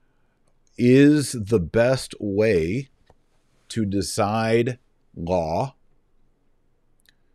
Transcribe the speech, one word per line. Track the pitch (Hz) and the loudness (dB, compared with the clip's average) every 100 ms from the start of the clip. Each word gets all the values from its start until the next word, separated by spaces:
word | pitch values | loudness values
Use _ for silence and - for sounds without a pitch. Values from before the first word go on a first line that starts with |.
| _ _ _ _ _ _ _ - | _ _ _ _ _ _ _ 0
is | 120 127 143 151 135 | 4 6 6 4 0
the | 127 98 107 | -8 -2 -2
best | 80 110 117 131 - - | 0 0 0 0 -6 -10
way | 104 98 110 95 80 113 139 _ _ _ _ _ _ _ - | -6 0 0 0 0 -4 -8 _ _ _ _ _ _ _ -12
to | - | -6
decide | 104 98 92 - 101 110 113 113 120 123 _ _ _ 87 | -4 -4 -4 -4 -2 -2 0 0 0 -6 _ _ _ -12
law, | 85 90 80 87 131 - _ _ _ _ _ _ _ _ _ _ _ _ _ _ _ | -4 -2 -2 -4 -6 -10 _ _ _ _ _ _ _ _ _ _ _ _ _ _ _